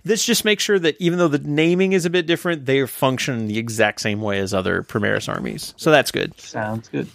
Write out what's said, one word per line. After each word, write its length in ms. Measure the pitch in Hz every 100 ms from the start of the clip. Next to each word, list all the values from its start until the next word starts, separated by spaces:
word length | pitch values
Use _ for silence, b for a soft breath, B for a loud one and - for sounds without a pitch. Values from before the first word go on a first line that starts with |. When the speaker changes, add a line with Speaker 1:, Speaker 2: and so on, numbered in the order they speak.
Speaker 1:
this 180 | 170 220 -
just 180 | 220
makes 180 | 214 202
sure 160 | - 196
that 160 | 165 -
even 180 | 170 175
though 100 | 170
the 100 | 139
naming 560 | 147 147 165 180 190
is 100 | 190
a 60 | 170
bit 160 | 180 160
different, 400 | 170 175 160 131
they 180 | 139
function 640 | 127 - 135 127 - 120 110
the 100 | 107
exact 460 | 117 107 104 -
same 180 | 110 104
way 180 | 107 98
as 140 | 95
other 300 | 95 95 90
Primaris 480 | - 110 101 104 -
armies. 420 | - - 107 - -
So 120 | 165
that's 200 | 151 123
good. 280 | - - -
Speaker 2:
Sounds 500 | - 120 107 113 -
good. 200 | 143 -